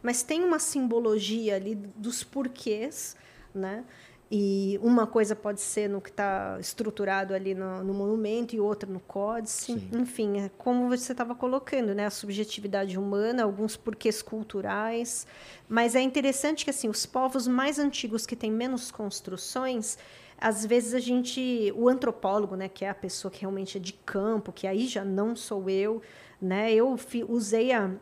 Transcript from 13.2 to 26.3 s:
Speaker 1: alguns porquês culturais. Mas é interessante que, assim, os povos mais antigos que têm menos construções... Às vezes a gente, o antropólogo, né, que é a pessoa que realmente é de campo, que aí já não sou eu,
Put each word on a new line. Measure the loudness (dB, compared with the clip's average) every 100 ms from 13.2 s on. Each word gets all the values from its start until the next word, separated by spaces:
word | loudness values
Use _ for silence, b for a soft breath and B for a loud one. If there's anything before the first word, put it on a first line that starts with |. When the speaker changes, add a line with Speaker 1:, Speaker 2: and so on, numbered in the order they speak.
| 2 2
Speaker 1:
alguns | 0 0 -4 -2
porquês | -8 0 0 0
culturais. | -6 -8 -6 -4 -2 -2 -2 -2 -4 -6 -8 B B B 0
Mas | 4 6 6
é |
interessante | 4 4 2 2 0 0 -2
que, |
assim, | 0 -2
os | -2 -2
povos | 0 2 2 2
mais | 2 2 2
antigos | 0 0 -2 -2 -4
que | -4
têm | -2
menos | 0 0 -2 -6
construções... | -6 -6 -6 -8 -8 -6 -4 -2 -2 -4 -8 B B B B
Às | 0 0 4
vezes | 4 4 -2
a |
gente, | 2 2 2 -2 0 2 0 4
o | 4
antropólogo, | 6 2 0 0 2 0 -4
né, | -6
que | -4
é | -6
a | -4
pessoa | -8 -6 -8
que | -6
realmente | -6 -4 -6 -8
é |
de | -8
campo, | -10 -6 -2 0 0 -4
que | -6 -2
aí | 0 0
já | -2 -2
não | 0 0 -2
sou | -6 -4 0
eu, | 0 0 -2 B B B